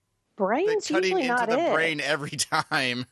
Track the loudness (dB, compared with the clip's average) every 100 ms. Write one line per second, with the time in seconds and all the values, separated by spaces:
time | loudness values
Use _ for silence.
0 | _ _ _ -4 0 2 0 0 0 0
1 | 2 0 0 0 0 0 2 2 0 -2
2 | -2 -2 -4 -6 -2 -2 0 0 0 -2
3 | -6